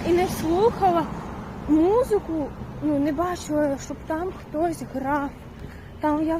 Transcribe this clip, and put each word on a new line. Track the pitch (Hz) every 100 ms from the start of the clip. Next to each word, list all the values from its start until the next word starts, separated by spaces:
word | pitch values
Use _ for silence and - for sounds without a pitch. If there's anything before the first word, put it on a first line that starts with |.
| 320
і |
не | 349 370
слухала | - 320 339 453 - 392 339 - - - - - - -
музику, | 302 349 453 508 415 - 320 269 - - -
ну, | 294 285
не | 294
бачила, | 294 359 349 - 302 294 269 -
щоб | 277 -
там | 320 370 -
хтось | - 302 339 320 240
грав. | 262 262 294 277 - - - - - - -
Там | 302 302
я | 320